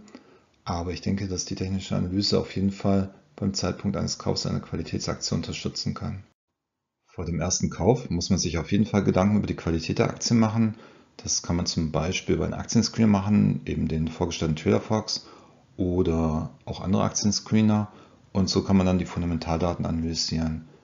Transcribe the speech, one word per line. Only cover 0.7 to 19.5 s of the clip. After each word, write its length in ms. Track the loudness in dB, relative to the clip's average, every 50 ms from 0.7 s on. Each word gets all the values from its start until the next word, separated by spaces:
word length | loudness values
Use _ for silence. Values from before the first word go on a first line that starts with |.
| -4 -4 -2 -4 -6
ich 80 | -4
denke, 280 | -2 -2 -2 -2 -2 -4
dass 180 | -4 -4 -6
die 80 | -6 -6
technische 420 | -6 -4 -4 -4 -4 -4 -2 -2
Analyse 420 | -2 -2 0 0 0 0 2 2 0
auf 160 | 0 -2 -2
jeden 180 | -2 0 0 0
Fall 420 | 0 2 2 2 2 2 0 -6 -14 _ _ _
beim 180 | -4 -2 -2 -2
Zeitpunkt 420 | 0 -2 -2 -2 -2 -2 -4 -2
eines 220 | -2 -2 -4 -4 -4
Kaufs 260 | -2 -2 -2 -2 -2
eine 160 | -2 -2 -4
Qualitätsaktie 760 | -4 -4 -6 -6 -6 -4 -6 -4 -4 -4 -4 -4 -4 -2 -2
unterstützen 600 | -2 -2 -4 -6 -6 -6 -6 -6 -4 -4 -4 -4
kann. 300 | -4 -6 -8 -8 -8 -12 _ _ _ _ _ _ _ _ _ _ _ _ _ _ _ _
Vor 180 | _ _ -8 -6
dem 160 | -4 -2 -2
ersten 300 | 0 0 0 0 0 -2
Kauf 400 | -2 2 4 4 4 4 2 -2
muss 180 | -4 -2 0 0
man 100 | 0 0
sich 200 | 0 0 -2 -2
auf 120 | -2 0
jeden 140 | 2 2 2
Fall 180 | 2 2 2 4
Gedanken 360 | 4 4 4 4 4 4 2
über 80 | 2
die 100 | 0 -4
Qualität 420 | -4 -2 -2 -2 0 -2 -2 0 0
der 120 | 0 0
Aktie 260 | -2 -4 -2 2 4
machen. 380 | 4 4 4 2 2 2 0 0 -4 -12 -20 -20 -20 _ _ _
Das 260 | -12 -6 -4 -4 -4 -2
kann 140 | -2 -2
man 100 | 0 0
zum 240 | -2 -2 -2 -2 0
Beispiel 460 | 0 0 0 0 -2 -2 -2 0 0
bei 80 | 0 0
einem 100 | -2 -4
Aktienscreener 540 | -6 -4 0 0 2 2 2 2 2 4 4
machen, 540 | 4 4 4 4 4 6 6 4 2 0 -2
eben 240 | -4 -2 -2 0 0
den 200 | 0 0 -2 -2
vorgestellten 480 | -2 -2 -2 -2 -2 -2 -2 -2 -2
Trader 240 | 0 2 2 2 2
Fox 460 | 2 0 -2 -2 -2 -2 -6 -8 -8 -12 -20 -20 -20 -20 _ _ _ _ _ -4
oder 720 | -2 0 2 2 2 2 2 2 2 0 0 -2 -2 -6 -8 -12 _
auch 160 | -10 -8 -6 -2
andere 200 | 0 2 2 2
Aktienscreener. 880 | 0 0 0 0 0 0 -2 -2 0 2 4 4 4 4 2 0 -2 -6 -14 -20 -20 -20 -20 _ _ -2
Und 160 | 0 0 2
so 140 | 2 0 2
kann 140 | 4 4
man 100 | 4 6
dann 120 | 6 4 2
die 80 | 0
Fundamentaldaten 800 | -2 -4 -4 -2 -2 -2 -2 -2 -2